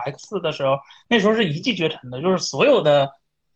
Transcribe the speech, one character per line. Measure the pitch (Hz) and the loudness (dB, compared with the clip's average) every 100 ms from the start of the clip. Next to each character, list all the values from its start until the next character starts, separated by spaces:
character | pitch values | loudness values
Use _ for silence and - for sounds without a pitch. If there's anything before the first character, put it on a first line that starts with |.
X | 127 139 - 202 | -6 -10 -8 -6
的 | 165 | -6
时 | 143 | -2
候， | 135 139 - - - | -2 -2 -4 -16 0
那 | 233 | 2
时 | 202 | 2
候 | |
是 | 220 190 | 2 0
一 | 147 | -2
骑 | 214 | -4
绝 | 185 160 | -2 -2
尘 | - 127 | -4 -12
的， | 127 | -6
就 | 175 | -2
是 | 185 | -2
所 | - 135 | -2 0
有 | 247 240 | 4 4
的 | 151 143 139 - _ _ _ | 4 2 2 -4 _ _ _